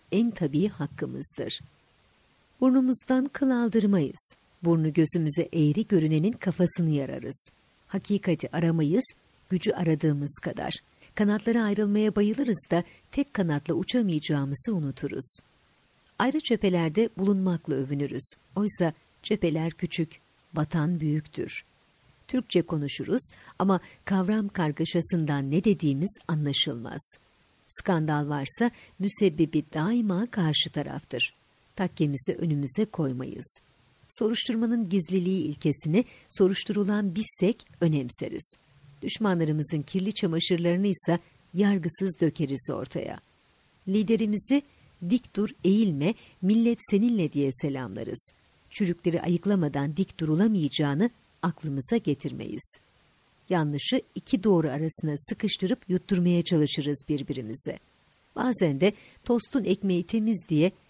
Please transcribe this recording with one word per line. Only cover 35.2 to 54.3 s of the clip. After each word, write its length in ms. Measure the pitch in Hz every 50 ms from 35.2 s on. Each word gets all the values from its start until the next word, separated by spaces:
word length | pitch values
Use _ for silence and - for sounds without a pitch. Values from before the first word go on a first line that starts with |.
| 175 180 190 190 156
ilkesini 640 | 156 147 - - 156 143 - - 151 156 208 247 - - - - _
soruşturulan 840 | - - 196 185 196 - - - 202 208 202 185 214 208 214 196 165
bizsek 500 | 196 220 - - - 190 190 240 - - - - -
önemseriz. 720 | 175 165 156 143 131 123 - - - - - - - - - - _ _ _ _ - - - -
Düşmanlarımızın 800 | - - - - 226 208 185 170 165 156 151 156 147 - - 151
kirli 320 | 143 - - 190 185 202 208
çamaşırlarını 760 | - - 180 160 165 - - 185 165 170 170 175 180 196 202
ise 320 | 185 - - - 165 170 - _ _ _ _ _ -
yargısız 640 | 170 208 202 202 190 160 170 - - 190 190 170 -
dökeriz 480 | 175 156 151 - 165 135 139 131 - -
ortaya. 480 | 131 101 127 - - - - - - - - _ _ _ _ _ _ _ _ _ _ _ _ 190
Liderimizi 720 | 190 214 214 175 226 202 226 208 208 202 - - 269 285 - _ _ _ _ _ _ _ 180 175
"Dik 260 | 214 240 - - -
dur, 140 | - 208 226 - - -
eğilme, 500 | 175 196 214 226 196 156 135 143 180 226 - - - - _
millet 380 | - 185 214 226 233 233 233 - - -
seninle." 440 | - 196 214 247 240 214 165 147 -
diye 160 | 147 143 135
selamlarız. 800 | 131 - - 151 135 135 127 110 95 113 98 - - - - - - _ _ _ _ _ _ _
Çürükleri 520 | - - 208 170 175 - - 180 165 170
ayıklamadan 760 | - 170 175 170 - 196 208 190 165 147 - 139 139 143 151 165
dik 220 | 190 - - -
durulamayacağını 920 | 165 151 156 160 208 226 214 190 156 139 - - 151 143 139 147 202 240 - _ _ _ _ _
aklımıza 560 | - 180 160 - - 156 139 135 131 - 233 233
getirmeyiz. 800 | - - 143 131 - 147 123 - - - - - - - - - _ _ _ _ _ _ _ _ _ _ _ _ _ -
Yanlışı 520 | 185 170 156 151 147 143 - - - - - - _
iki 280 | - - -